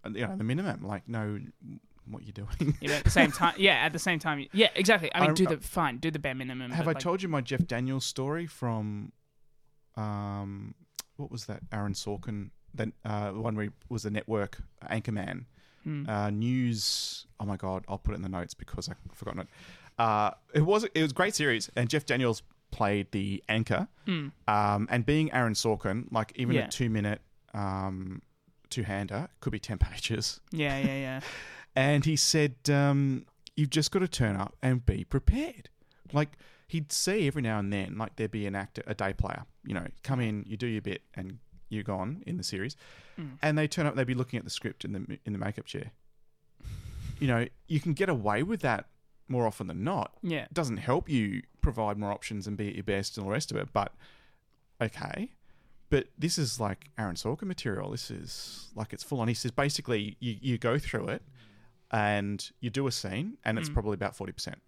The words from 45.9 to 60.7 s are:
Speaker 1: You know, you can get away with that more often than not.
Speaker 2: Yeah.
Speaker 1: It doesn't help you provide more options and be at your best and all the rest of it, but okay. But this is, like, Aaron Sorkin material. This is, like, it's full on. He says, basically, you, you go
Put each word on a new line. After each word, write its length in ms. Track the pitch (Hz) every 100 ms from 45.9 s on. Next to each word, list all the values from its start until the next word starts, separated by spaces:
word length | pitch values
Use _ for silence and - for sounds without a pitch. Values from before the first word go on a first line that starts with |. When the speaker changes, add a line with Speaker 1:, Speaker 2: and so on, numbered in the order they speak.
| - - _ - _ _ _ - - - - - -
Speaker 1:
You 60 | 139
know, 180 | 117 123 - -
you 100 | 156
can 140 | 170
get 160 | 143 190
away 340 | 135 104 104
with 180 | 175 226
that 240 | 139 107 - _ _ _ -
more 180 | 127 113
often 200 | - 92
than 180 | 85
not. 300 | 127 185 101 -
Speaker 2:
Yeah. 220 | 175 156
Speaker 1:
It 100 | -
doesn't 240 | 160 143 110
help 320 | 113 147 -
you 320 | 131 104 98 - -
provide 380 | - 113 107 104
more 120 | 104
options 360 | 101 - 107 101
and 100 | 101
be 120 | 104
at 60 |
your 100 | 95
best 340 | 98 98 98 -
and 60 |
all 40 | 98
the 60 |
rest 160 | 110 -
of 80 | 104
it, 100 | 98
but 180 | 104 101 - - - - _ _ _ _ _
okay. 520 | 110 - 98 - 226 - - - _ - -
But 160 | 143 - -
this 200 | 160 170
is, 200 | 127 -
like, 280 | 104 95 - -
Aaron 180 | 104 85
Sorkin 260 | 104 143
material. 460 | 196 180 120 98 98
This 200 | 120 -
is, 600 | - 80 - - - -
like, 200 | 107 107
it's 100 | -
full 160 | - 135
on. 80 | 113
He 60 |
says, 160 | 117 123
basically, 680 | - 143 - - 110 104 -
you, 160 | 120 104
you 160 | 131 117
go 220 | 120